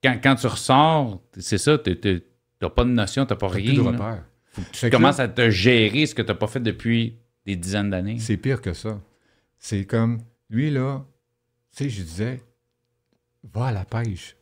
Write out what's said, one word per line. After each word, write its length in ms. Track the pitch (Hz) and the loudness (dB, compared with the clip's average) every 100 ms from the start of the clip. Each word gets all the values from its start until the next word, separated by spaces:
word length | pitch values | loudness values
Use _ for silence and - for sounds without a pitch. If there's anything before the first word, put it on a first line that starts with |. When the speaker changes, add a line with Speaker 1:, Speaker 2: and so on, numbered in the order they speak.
Speaker 1:
quand, 160 | 135 120 | 0 2
quand 140 | 135 135 | 2 2
tu 120 | 120 | 0
ressors, 720 | 117 - 135 156 160 131 95 _ - | -4 2 4 6 4 0 -6 _ -14
c'est 200 | 92 101 | -4 -2
ça, 200 | - 151 | 2 2
t'as, 180 | 151 113 | 2 -2
t'as, 200 | 104 90 - _ _ _ | 0 -2 -4 _ _ _
t'as 100 | 87 | -4
pas 140 | - | 0
de 60 | 123 | 2
notion, 360 | 120 101 - 135 | 2 0 -2 -2
t'as 120 | 98 | -2
pas 100 | 98 | -2
Speaker 2:
T'as 60 | |
plus 160 | 92 104 | -2 0
Speaker 1:
rien, 40 | |
Speaker 2:
de 120 | 139 127 | 2 2
Speaker 1:
là. 60 | |
Speaker 2:
repères. 320 | 120 104 110 - _ _ | 0 -4 -8 -12 _ _
Speaker 1:
Faut 140 | - | -14
que 80 | 92 | -12
tu 80 | - | -4
Speaker 2:
Fait 100 | 120 | 2
que 60 | 123 | 6
Speaker 1:
commences 240 | 123 143 | 6 4
Speaker 2:
là 60 | 123 | -2
Speaker 1:
à 20 | |
te 240 | - 117 | 2 4
gérer 560 | 98 101 123 107 117 151 | 4 6 6 4 2 -2
ce 80 | - | -2
que 80 | |
t'as 100 | 110 | -4
pas 140 | 101 104 | -2 -2
fait 120 | 135 | -2
depuis 600 | 117 - 117 117 113 113 _ _ - | -4 -4 0 0 0 -6 _ _ -8
des 100 | 95 | -6
dizaines 360 | 85 101 101 | -2 -2 -2
d'années. 260 | 92 95 113 | -2 -4 -6
Speaker 2:
C'est 200 | 113 101 | -4 -2
pire 220 | 131 135 | -2 -4
que 140 | - | -4
ça. 260 | 82 110 107 95 _ _ _ _ _ | -8 -8 -10 -12 _ _ _ _ _
C'est 260 | - 101 98 | -6 -4 -2
comme, 320 | 117 117 117 117 _ _ | 0 0 -2 -8 _ _
lui, 220 | 110 151 | -2 -2
là, 340 | 139 131 135 139 _ _ _ _ _ _ - | -2 -4 -6 -12 _ _ _ _ _ _ -8
tu 80 | |
sais, 60 | 143 | -8
je 100 | 104 | -6
disais, « 400 | 85 85 110 127 - _ _ _ _ _ _ _ _ _ 110 | -10 -6 -6 -6 -14 _ _ _ _ _ _ _ _ _ -12
Va 140 | 104 131 | -6 -2
à 40 | |
la 140 | 107 90 | -4 -4
pêche 500 | 117 117 92 - _ | -4 -4 -6 -12 _